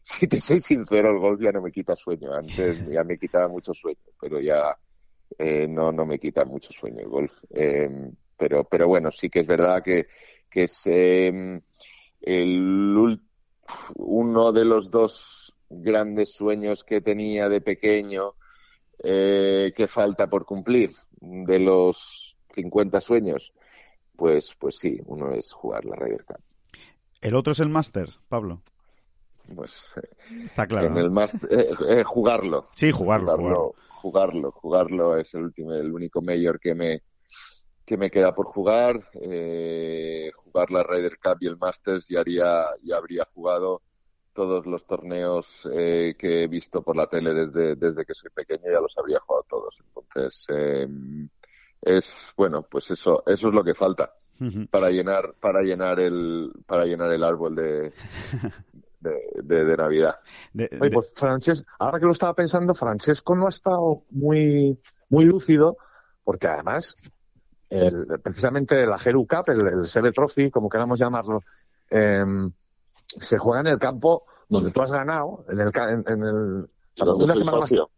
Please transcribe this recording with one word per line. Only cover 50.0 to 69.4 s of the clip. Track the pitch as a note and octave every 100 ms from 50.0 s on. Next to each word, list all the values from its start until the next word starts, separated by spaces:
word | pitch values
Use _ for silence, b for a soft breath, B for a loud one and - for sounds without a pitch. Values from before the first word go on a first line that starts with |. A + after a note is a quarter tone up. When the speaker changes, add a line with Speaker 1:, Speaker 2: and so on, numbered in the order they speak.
| _ C2 C2 - -
Speaker 1:
eh, | D2 D2 C#2 C#2 C#2 C2+ D2 D2 _ b b b _
es, | - F#2 - - - -
bueno, | G2 D2
pues | - C#2+ -
eso, | F2+ - D#2+ -
eso | G2 A2
es |
lo | G#2
que | F2 -
falta | F#2+ F2+ C2+ _ _ _
Speaker 3:
Ujú. | B2+ G2+ G#2
Speaker 1:
para | G2 F#2
llenar, | F#2 F#2 G2 F#2+ -
para | G#2 F#2+
llenar | F#2+ F2+ F#2 F2+
el, | F2+ F2 E2+ E2 D#2+ - -
para | F2+ F2
llenar | E2+ E2+
el | E2
árbol | E2+ E2 E2 D#2+
de, | D#2+ D2+ D2+
Speaker 3:
<laughs> | - - - - B2+ G#2+ - - - _ _
Speaker 1:
de, | E2 D2 G#1+ -
de, | C#2+ E2 D#2
de | D#2+
Navidad. | D#2 D#2 D#2+ - B B B
Speaker 3:
De, | - A#2 -
Speaker 2:
Oye, | -
Speaker 3:
de | A#2
Speaker 2:
pues | A#2
Francesc-, | - C#3 C3 E3 D#3 - B
ahora | A#2 D#3+
que | E3+
lo |
estaba | E3+ F3+
pensando, | E3+ E3+ F3 F3
Francesco | F3 A#2+ G#2+ - D3 - F3+
no | F#3+
ha |
estado | - G3 F3+ E3 D3+ _
muy, | C3+ D3 D#3 D3+ C#3+ C#3 C3+ - _ _
muy | C#3+ E3
lúcido, | F#3 - D#3 D#3 E3+ b b b b
porque | - - F#2
además, | D#2 E2 C#3 F3 - - _ _ _ _ _ _
el, | F#2+ F2+ F2 - -
precisamente | G2+ F#2 B2 C#3 C#3 C#3 A#2
la | G2
Geru | B2+ C3 A2+
Cup, | E3